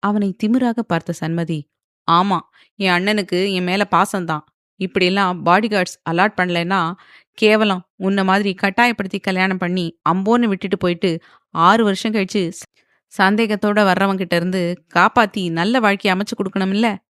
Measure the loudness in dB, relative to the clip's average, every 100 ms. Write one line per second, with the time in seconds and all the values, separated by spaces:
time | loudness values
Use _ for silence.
0 | -2 -2 -2 -2 0 0 0 -2 -4 -4
1 | -4 -8 -4 -4 -4 -6 -8 _ _ _
2 | 2 2 4 -2 -6 _ _ _ 0 0
3 | 0 -2 -2 -2 0 -2 -2 -2 0 0
4 | 0 -2 -4 -6 _ _ _ _ -4 0
5 | 0 2 -2 -2 2 2 2 -2 -4 -6
6 | -6 0 0 0 -2 -2 -2 -2 -2 -6
7 | -18 -20 _ 0 2 4 2 -2 -6 _
8 | -2 0 2 0 0 -2 -4 0 0 0
9 | -6 -6 -4 -2 -2 -2 -2 -2 -4 _
10 | -2 0 2 2 2 -2 -4 -2 -2 -2
11 | -2 -4 _ _ _ 2 4 6 2 0
12 | -2 -2 -2 -2 -4 -6 -20 _ _ _
13 | _ 0 2 2 0 0 0 2 4 2
14 | 0 -2 0 0 0 -2 -4 -6 _ 2
15 | 2 4 0 0 -4 -2 0 2 0 0
16 | 0 -2 -4 -6 -4 -2 -2 0 0 -2